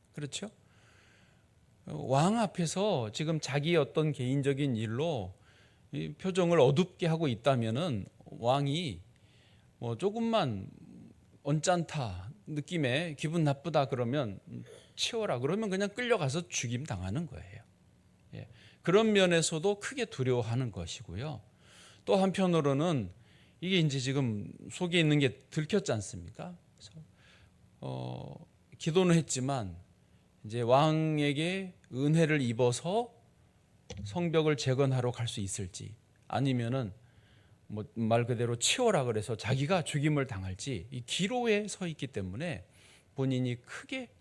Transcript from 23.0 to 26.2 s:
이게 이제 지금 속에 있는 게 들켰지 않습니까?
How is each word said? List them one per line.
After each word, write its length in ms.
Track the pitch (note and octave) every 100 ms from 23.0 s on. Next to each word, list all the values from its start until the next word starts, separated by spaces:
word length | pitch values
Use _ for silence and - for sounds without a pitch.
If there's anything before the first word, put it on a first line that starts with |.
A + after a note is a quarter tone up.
| F#2 - - - _ -
이게 160 | F3+ F#3+
이제 200 | D#3 C3+
지금 520 | B2+ C#3 B2+ G#2 - - -
속에 280 | - F3+ F3
있는 200 | D#3 D3
게 200 | C3+ - -
들켰지 420 | D#3+ D3+ G3+ -
않습니까? 600 | A2+ - F2+